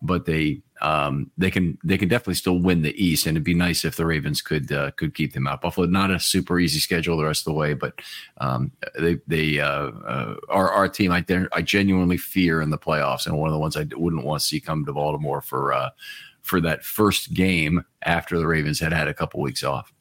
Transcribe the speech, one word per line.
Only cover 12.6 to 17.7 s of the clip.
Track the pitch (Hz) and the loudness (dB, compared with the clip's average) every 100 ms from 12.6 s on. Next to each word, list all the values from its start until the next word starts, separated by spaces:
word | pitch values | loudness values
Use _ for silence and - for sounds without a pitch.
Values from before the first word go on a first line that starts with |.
in | 76 | 0
the | 73 | -2
playoffs, | - 76 69 65 - | -2 0 0 -2 -2
and | 78 | -2
one | 78 | 0
of | |
the | 78 | 0
ones | 78 78 | -2 -2
I | 76 | -6
wouldn't | - 85 80 | -2 -2 -2
want | 64 76 | -2 -2
to | - | -2
see | 78 | -4
come | - 78 | -4 -4
to | 73 | -2
Baltimore | 71 76 73 73 71 | -2 -2 -2 -2 -4
for, | - 65 69 | -4 -4 -2
uh, | 67 - - - - - _ | -2 -2 -8 -18 -18 -20 _
for | - 92 | -2 0
that | 80 78 | 0 -2
first | - - 104 95 - | -4 2 2 2 -2
game | 85 92 87 76 | 0 2 2 2